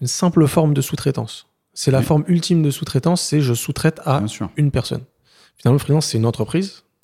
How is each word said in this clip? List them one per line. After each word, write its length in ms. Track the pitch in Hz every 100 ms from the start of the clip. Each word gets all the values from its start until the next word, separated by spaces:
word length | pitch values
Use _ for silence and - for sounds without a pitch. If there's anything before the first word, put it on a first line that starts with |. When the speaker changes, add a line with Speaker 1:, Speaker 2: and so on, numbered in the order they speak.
Speaker 1:
une 60 | 127
simple 400 | - 180 175 147
forme 280 | - 156
de 60 | 143
sous-traitance. 680 | 131 - 143 131 110 - - _ _
C'est 160 | - -
la 80 | 131
Speaker 2:
Oui. 60 |
Speaker 1:
forme 200 | 120 151 147
ultime 340 | 175 - 170
de 80 | 151
sous-traitance, 500 | 135 - 131 165 180
c'est 200 | - 151
je 140 | 135
sous-traite 460 | 117 - 143 160 160
à 140 | - 135
Speaker 2:
Bien 100 | 107
sûr. 200 | - 101 -
Speaker 1:
une 140 | 147
personne. 320 | - - - 127 _ _ _ _ _
Finalement, 180 | 120
le 60 | 139
freelance, 260 | - 147 151
c'est 120 | 117
une 60 | 113
entreprise 580 | 113 107 165 190 - _ _